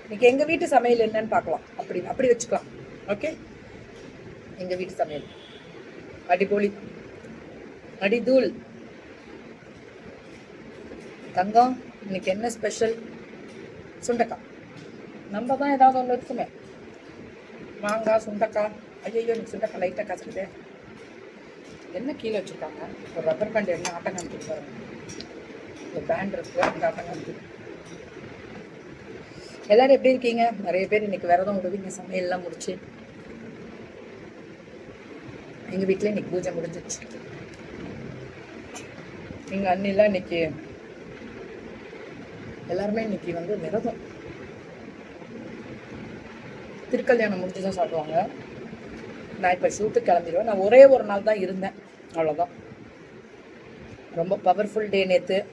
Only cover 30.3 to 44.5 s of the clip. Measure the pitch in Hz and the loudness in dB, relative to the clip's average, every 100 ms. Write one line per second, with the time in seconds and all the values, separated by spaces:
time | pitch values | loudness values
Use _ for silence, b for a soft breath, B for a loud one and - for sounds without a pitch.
30.3 | 233 233 202 190 175 190 208 208 185 175 | 4 2 2 0 0 4 2 2 -2 4
31.3 | 175 190 196 180 196 185 185 185 185 180 | 4 4 0 -2 -4 -6 -10 -6 -2 0
32.3 | 180 175 160 - 185 - - - - - | -2 -4 -8 -6 -8 -10 -18 -18 -18 -16
33.3 | - - - - - - - - - - | -14 -14 -14 -16 -14 -16 -16 -16 -16 -16
34.3 | - - - - - - - - - - | -16 -18 -18 -18 -18 -16 -18 -16 -16 -14
35.3 | - - - - 185 190 185 208 202 127 | -14 -16 -16 -6 -2 2 4 2 0 -2
36.3 | 180 180 170 165 165 - - - - - | -2 -2 -4 -6 -8 -10 -10 -10 -14 -14
37.3 | - - - - - - - - - - | -14 -14 -14 -14 -12 -12 -10 -12 -12 -14
38.3 | - - - - - - - - - - | -16 -16 -16 -14 -14 -14 -16 -16 -14 -14
39.3 | - - 190 196 185 202 196 208 190 - | -14 -6 -2 2 4 4 6 6 6 0
40.3 | 170 160 143 - - - - - - - | 2 2 0 -10 -14 -16 -16 -14 -14 -14
41.3 | - - - - - - - - - - | -14 -12 -12 -14 -14 -14 -14 -14 -14 -14
42.3 | - - - - 175 202 214 220 185 175 | -14 -14 -14 -4 -2 0 0 0 -4 -4
43.3 | 170 170 208 160 196 226 233 - - - | -4 -2 -4 0 0 -2 -4 -10 -14 -12
44.3 | - - | -12 -12